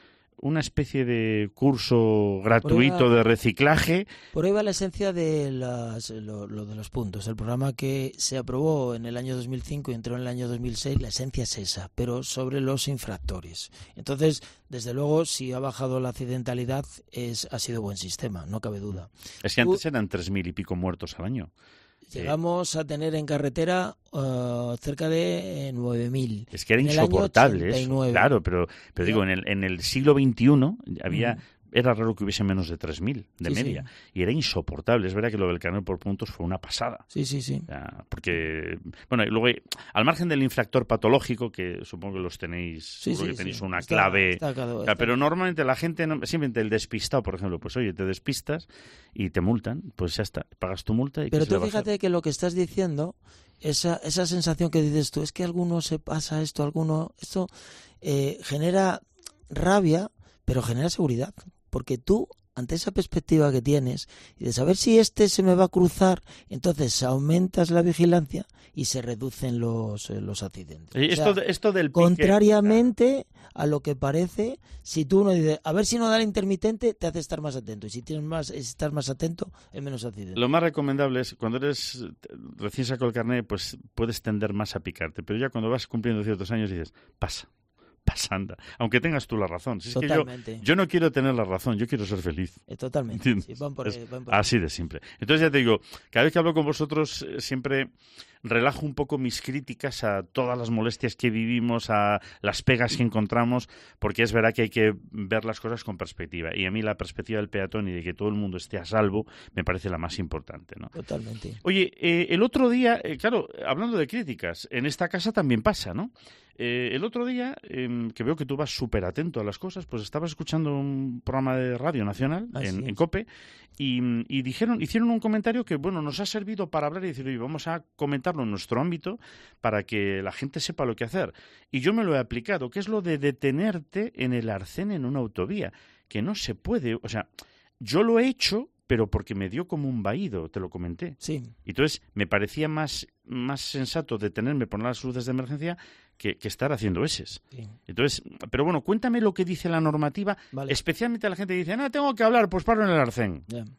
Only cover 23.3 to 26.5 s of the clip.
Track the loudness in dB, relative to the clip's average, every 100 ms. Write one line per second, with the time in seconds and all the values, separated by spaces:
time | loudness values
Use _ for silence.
23.3 | 0 0 0 0 0 -2 -8 _ -4 -2
24.3 | -2 -2 -2 -4 -6 -6 -2 0 2 0
25.3 | -2 -4 -8 -6 -4 -2 0 0 0 -2
26.3 | -4 -8